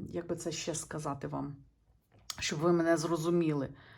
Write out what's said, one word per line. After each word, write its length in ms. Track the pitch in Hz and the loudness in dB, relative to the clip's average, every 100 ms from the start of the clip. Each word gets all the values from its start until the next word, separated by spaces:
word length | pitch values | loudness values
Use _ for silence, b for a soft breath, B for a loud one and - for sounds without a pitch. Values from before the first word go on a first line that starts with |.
| - | -4
як 180 | 175 170 | -6 -4
би 80 | 170 | -4
це 160 | 170 | -4
ще 240 | 160 - 156 | -4 -4 -6
сказати 520 | - 160 151 139 147 | -6 -6 -6 -6 -6
вам, 280 | 139 143 143 - _ _ _ _ _ - - | -6 -6 -10 -18 _ _ _ _ _ -14 -6
щоб 200 | - 156 | -4 2
ви 140 | 170 | 4
мене 240 | 170 165 165 | 6 6 4
зрозуміли. 720 | 165 165 160 175 156 147 127 B B | 2 0 2 4 4 2 -2 B B